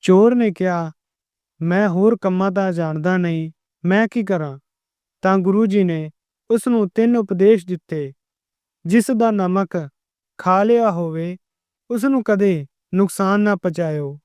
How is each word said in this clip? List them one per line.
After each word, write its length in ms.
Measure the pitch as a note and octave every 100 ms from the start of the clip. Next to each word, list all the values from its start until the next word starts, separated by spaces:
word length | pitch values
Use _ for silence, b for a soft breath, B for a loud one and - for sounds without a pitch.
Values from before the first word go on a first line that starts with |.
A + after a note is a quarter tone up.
ਚੋਰ 320 | - F#3 A3 B3
ਨੇ 160 | A3+
ਕਿਹਾ, 400 | E3+ F#3 F3 E3 - _ _ _ _ _ _
"ਮੈਂ 260 | E3 F3+ G#3
ਹੋਰ 280 | F3 G#3 A3+
ਕੰਮਾਂ 300 | G3 F#3 G3
ਤਾਂ 200 | F#3+ F#3+
ਜਾਣਦਾ 460 | E3+ E3 D#3 E3 F#3
ਨਹੀਂ, 340 | F3 E3 D#3+ - _ _
ਮੈਂ 240 | F3 F#3+ A3+
ਕੀ 160 | A#3+
ਕਰਾਂ?" 340 | G3 F#3 D3+ C#3 _ _ _ _ _ _
ਤਾਂ 160 | F#3+ F#3+
ਗੁਰੂ 280 | F#3 G3+ A3+
ਜੀ 180 | G3+
ਨੇ 260 | F#3 D#3+ D#3 _ _ _ _
ਉਸ 180 | A3+ B3+
ਨੂੰ 220 | A#3 G3
ਤਿੰਨ 280 | - A#3 A#3+
ਉਪਦੇਸ਼ 480 | G3+ F3+ G3 A3 F3+
ਦਿੱਤੇ। 480 | F3 _ D#3+ C#3 C#3 _ _ _ _ _ _ E3
"ਜਿਸ 260 | A3 A3
ਦਾ 200 | A#3+ A3+
ਨਮਕ 460 | G#3 F#3 F#3 G3 F3+ D3 _ _ _ _ _
ਖਾ 260 | F3+ F#3
ਲਿਆ 280 | G#3+ A#3 A3+
ਹੋਵੇ, 460 | E3+ E3 D#3+ E3 F3+ _ _ _ _ _
ਉਸ 160 | A#3+ B3+
ਨੂੰ 180 | C4+
ਕਦੇ 420 | A3 G#3 G3+ E3 C#3 _ _ F#3
ਨੁਕਸਾਨ 440 | G3 - F#3+ G3+
ਨਾ 160 | G#3 G3
ਪਹੁੰਚਾਇਓ। 600 | F#3 E3 E3 D3+ C#3+ D3